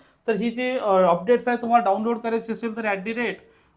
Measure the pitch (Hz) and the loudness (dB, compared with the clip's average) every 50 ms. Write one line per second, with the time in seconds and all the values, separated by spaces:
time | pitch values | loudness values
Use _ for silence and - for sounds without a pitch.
0 | _ _ _ _ _ 233 220 190 233 233 233 240 254 254 262 247 208 208 190 185 | _ _ _ _ _ -4 -2 -2 -2 -2 -2 -2 -4 -2 -2 -2 0 2 4 6
1 | 185 170 175 175 180 233 240 233 - 247 240 240 233 226 233 240 - 196 196 214 | 6 4 4 2 2 2 2 2 2 0 -2 -2 2 2 2 4 4 2 0 2
2 | 220 233 233 226 233 226 226 226 226 226 214 - 233 226 214 233 220 214 196 190 | 0 -2 -2 -2 -2 -2 -2 -2 -2 -6 -6 -6 -6 -6 -6 -4 -4 -2 -4 -2
3 | 185 226 220 240 240 202 175 - - _ _ _ _ _ _ | -4 -6 -4 -4 -4 -4 -6 -8 -14 _ _ _ _ _ _